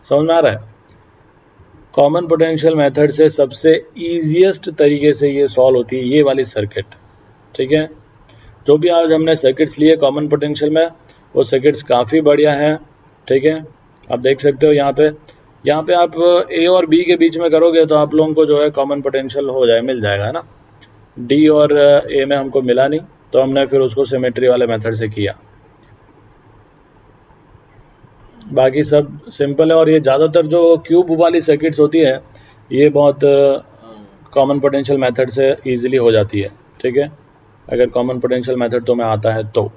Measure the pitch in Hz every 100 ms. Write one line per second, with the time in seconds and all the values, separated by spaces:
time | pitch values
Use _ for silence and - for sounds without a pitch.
0 | _ 139 160 165 143 104 - _ _ _
1 | _ _ _ _ _ _ _ _ _ -
2 | 143 170 170 160 165 156 160 160 143 143
3 | 147 147 156 151 135 - 160 160 - -
4 | 170 170 156 165 190 165 180 156 147 147
5 | 147 123 143 139 139 110 131 127 117 131
6 | 123 151 139 135 131 110 104 - - -
7 | _ _ _ _ _ - 131 151 156 -
8 | _ _ _ _ - _ - 151 175 170
9 | 165 156 160 160 131 135 151 - 151 160
10 | 143 143 151 143 147 147 147 156 165 -
11 | _ _ _ - 135 135 143 131 - 123
12 | - 160 147 147 151 143 151 156 - _
13 | _ _ - 135 147 160 156 _ _ _
14 | - 123 127 135 143 135 151 147 139 139
15 | 151 151 - _ _ _ 135 151 160 175
16 | 175 160 175 175 - 170 170 185 165 160
17 | 175 170 165 160 170 156 170 165 156 151
18 | 147 151 156 156 151 147 151 147 139 143
19 | 139 135 135 135 139 131 120 117 123 127
20 | 104 101 107 160 - _ _ _ _ _
21 | _ - 120 143 151 151 147 147 143 143
22 | - 139 135 139 135 139 127 123 135 156
23 | - _ _ 131 135 135 139 135 131 117
24 | 131 131 127 120 127 123 120 113 110 110
25 | 110 104 98 - _ _ _ _ _ _
26 | _ _ _ _ 107 _ _ _ _ _
27 | _ _ _ _ _ _ _ _ _ _
28 | _ _ - _ - 139 131 135 147 147
29 | 143 147 - - 143 143 160 165 156 156
30 | 135 135 160 165 156 170 170 165 - 170
31 | 180 160 170 170 156 147 160 151 147 165
32 | 147 135 - - _ _ _ 127 147 143
33 | 143 143 143 139 139 135 - _ 113 110
34 | 101 _ - 139 135 143 139 139 135 139
35 | 127 120 127 120 135 143 135 123 123 131
36 | 117 110 104 104 101 - _ _ 127 127
37 | 147 151 _ _ _ _ - 120 120 123
38 | 123 127 123 127 123 127 117 120 120 120
39 | 117 107 113 110 107 120 101